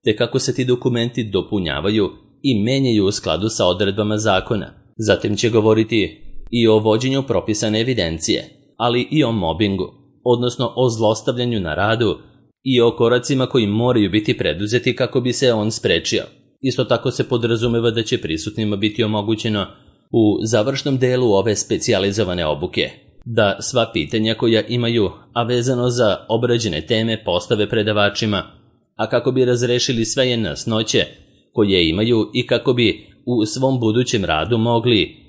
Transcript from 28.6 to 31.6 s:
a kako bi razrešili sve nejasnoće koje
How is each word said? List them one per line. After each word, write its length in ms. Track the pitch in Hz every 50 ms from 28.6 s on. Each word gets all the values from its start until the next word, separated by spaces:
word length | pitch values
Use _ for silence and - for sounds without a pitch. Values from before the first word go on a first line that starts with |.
| _ _ _ _ _ _ _
a 120 | - 110 -
kako 240 | - 120 - 127
bi 120 | 131 131 127
razrešili 600 | 123 123 117 123 120 123 123 - - 127 113 113
sve 320 | - - 139 127 127 123
nejasnoće 680 | 117 110 82 73 - - 120 110 110 113 - - 113 87 - - - - _ _ _ _ _
koje 360 | _ 120